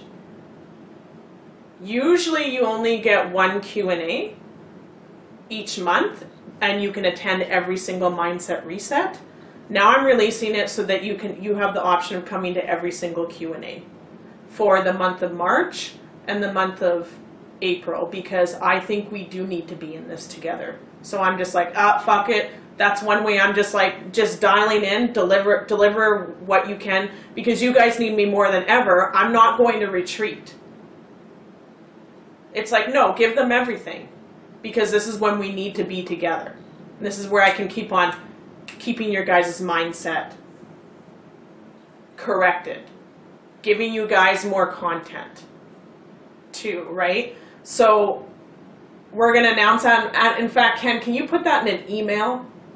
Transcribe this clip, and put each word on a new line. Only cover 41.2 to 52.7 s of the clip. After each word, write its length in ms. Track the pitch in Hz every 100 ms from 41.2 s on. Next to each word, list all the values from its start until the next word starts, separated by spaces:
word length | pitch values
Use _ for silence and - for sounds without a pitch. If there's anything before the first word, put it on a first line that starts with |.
| - - - - - - - - - -
corrected, 640 | - 190 185 - 156 123 - - - - - - - -
giving 320 | 208 202 226
you 140 | 220 214
guys 360 | 196 185 196
more 280 | 202 196 180
content 720 | - 175 165 - - - - - - - - - - - - - - -
too, 360 | - 214 175 160
right? 460 | 185 180 196 240 - - -
So 680 | - - 220 214 202 - - - - - - - - - -
we're 240 | 208 233 233
gonna 160 | 233
announce 320 | 220 208 233
that. 320 | 247 233 226 -
And 280 | 226 226
in 60 | 233
fact, 300 | 247 233 -
Ken, 200 | 247 226
can 140 | -
you 140 | 247 302
put 160 | 339
that 240 | 339 285 226
in 120 | 180
an 120 | -
email 560 | 214 208 208 220 254 - - -